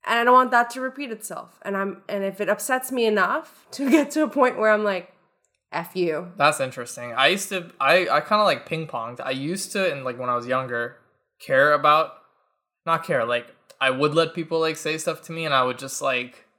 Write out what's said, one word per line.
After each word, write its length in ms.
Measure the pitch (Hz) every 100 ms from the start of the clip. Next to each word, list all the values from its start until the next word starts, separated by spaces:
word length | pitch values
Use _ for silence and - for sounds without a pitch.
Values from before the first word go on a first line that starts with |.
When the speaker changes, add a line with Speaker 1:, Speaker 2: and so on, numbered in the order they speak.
Speaker 1:
and 140 | - 233
I 40 |
don't 100 | 240
want 160 | 254 254
that 180 | 240 240
to 100 | 262
repeat 280 | 254 262 277
itself." 480 | 214 - 170 - _
And 140 | - 196
I'm, 260 | 196 - -
and 140 | 202
if 180 | 196 190
it 60 | 196
upsets 420 | 202 - 262 254
me 140 | 254 226
enough 600 | 208 185 277 320 _ _
<laughs> 40 |
to 180 | - 269
get 200 | 302 285
to 100 | 311
a 60 | 302
point 280 | 254 254 -
where 120 | 214
I'm 140 | 214
like, 280 | 208 185 - _ _ _ _ _ _
"F 240 | 156 170 185
you." 360 | 175 151 180 -
Speaker 2:
That's 240 | 143 151
interesting. 520 | 131 127 120 - 120
I 140 | 117 143
used 220 | 196 -
to, 240 | 190 170 -
I, 280 | 135 175 180
I 120 | 147
kinda, 240 | 151 214
like, 220 | 202 135 -
ping-ponged. 540 | 160 156 123 113 123
I 120 | 135
used 400 | 135 143 190 -
to, 180 | 202 185
in, 140 | 143
like, 120 | 127 123
when 140 | 123
I 60 | 123
was 100 | 120
younger, 520 | 127 131 120 120 - _ _ _ _
care 280 | - 135 147
about, 400 | 147 147 151 160 - _ _ _ _ _ _ -
not 180 | 165
care, 200 | - 147
like, 220 | 117 120 117 _ _ -
I 100 | 135
would 240 | 131 151
let 180 | 151 160
people, 260 | 170 160 165
like, 160 | 160 156
say 200 | 165 156
stuff 220 | 165 160
to 100 | -
me, 120 | 165
and 80 | 160
I 120 | 139
would 140 | 127 123
just, 220 | 135 -
like, 440 | 139 127 123 - _